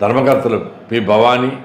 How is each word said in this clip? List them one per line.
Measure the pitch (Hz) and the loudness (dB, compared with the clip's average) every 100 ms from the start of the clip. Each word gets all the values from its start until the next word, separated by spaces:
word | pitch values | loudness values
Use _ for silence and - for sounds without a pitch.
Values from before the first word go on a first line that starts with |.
ధర్మకర్తలు | 101 127 135 135 117 104 - - - | -2 0 2 0 0 -4 -6 -16 -6
పి | 117 | -4
భవానీ, | 101 107 117 123 127 - | 0 2 4 2 -2 -6